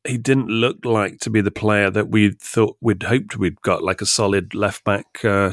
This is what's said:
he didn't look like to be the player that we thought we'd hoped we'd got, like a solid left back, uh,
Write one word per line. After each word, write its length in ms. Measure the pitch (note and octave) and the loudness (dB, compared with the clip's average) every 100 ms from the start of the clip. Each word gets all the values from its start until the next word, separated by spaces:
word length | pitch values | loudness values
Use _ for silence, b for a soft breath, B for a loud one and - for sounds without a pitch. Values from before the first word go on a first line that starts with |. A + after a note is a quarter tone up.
| - | -6
he 100 | B2 | -4
didn't 320 | A#2 C3+ A2 | 0 0 0
look 360 | A2+ A#2+ - | 0 0 -2
like 340 | B2 A2+ G2 - | -2 0 0 -4
to 100 | - | -2
be 100 | A2 | 0
the 80 | G2+ | 0
player 400 | - G#2+ G#2 G2 | 0 0 2 2
that 180 | G2 G#2 | 0 0
we 200 | A2 G#2 | 4 4
thought 460 | - - - A2 - | 2 -4 0 0 0
we'd 220 | A#2 F#2+ | -2 -2
hoped 320 | F#2+ B2+ G#2 A2 | 0 -2 -2 -4
we'd 220 | F#2+ F2+ | -4 -2
got, 200 | - F2+ | -2 0
like 180 | F2 F#2+ | -2 -4
a 60 | G2+ | -2
solid 480 | - G#2 G2 F#2 | 0 2 0 -2
left 300 | G2 G2+ - | -2 -4 -2
back, 380 | - G2+ - - | -2 -2 -4 -4
uh, 260 | A2+ G2 G2 | 0 2 2